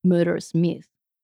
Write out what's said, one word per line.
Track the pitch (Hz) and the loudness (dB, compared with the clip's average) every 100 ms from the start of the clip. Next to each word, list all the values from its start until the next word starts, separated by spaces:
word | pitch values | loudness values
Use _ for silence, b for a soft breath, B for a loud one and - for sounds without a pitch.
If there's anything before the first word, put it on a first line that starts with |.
murderous | 185 175 170 170 - | 2 2 2 -2 -4
myth. | 165 170 - - _ _ _ | -2 -2 -4 -14 _ _ _